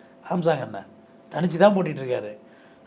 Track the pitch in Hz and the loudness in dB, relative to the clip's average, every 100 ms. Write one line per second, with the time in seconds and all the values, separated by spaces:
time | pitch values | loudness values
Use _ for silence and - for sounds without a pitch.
0 | - - - 180 160 147 113 101 - - | -20 -20 -6 -2 0 0 -4 -10 -14 -20
1 | - - - 147 175 160 202 190 156 135 | -20 -20 -10 -4 -2 4 4 6 0 -4
2 | 131 117 104 - - - - - | -4 -4 -4 -12 -20 -20 -20 -20